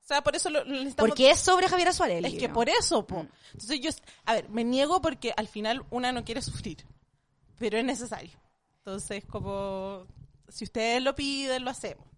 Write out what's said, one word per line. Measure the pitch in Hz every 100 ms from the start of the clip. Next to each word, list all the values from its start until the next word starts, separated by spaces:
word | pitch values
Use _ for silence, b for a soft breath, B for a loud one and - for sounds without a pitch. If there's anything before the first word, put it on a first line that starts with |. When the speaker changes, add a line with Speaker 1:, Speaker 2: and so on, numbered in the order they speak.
| - 285
Speaker 1:
Sea, |
por | 294 302
eso | 359
lo, | 302 -
lo |
necesitamos. | 277 277 - 220
Speaker 2:
Porque | - 262
es | 320
sobre | - 370 359
Javiera | 359 349
Suárez | 349 330 175
el | 185
Speaker 1:
Es |
que | 170
Speaker 2:
libro. | 247 -
Speaker 1:
por | 233
eso, | 415 - 294 -
po. | 180
Speaker 2:
Mm. | 151 B B
Speaker 1:
Entonces | B 208 294
yo, | 277 - - B -
a |
ver, | 226 -
me | 214
niego | 233 254 285 359
porque | 330 349 240 -
al | 220
final | 214 214 254 254
una | 240 247
no | 247 233
quiere | 233
sufrir, | - - - 160 - - _ _ _ _ _ -
pero | 233 208
es | 269
necesario. | 240 240 190 139 - _ _ _ _
Entonces, | - 190 - 196 -
como, | 214 196 196 196 190 190 196 185 - - _ _
si | - 208
ustedes | 233 220 247
lo | 262 269
piden, | 277 277 277 254
lo | 254
hacemos. | 247 202 151 -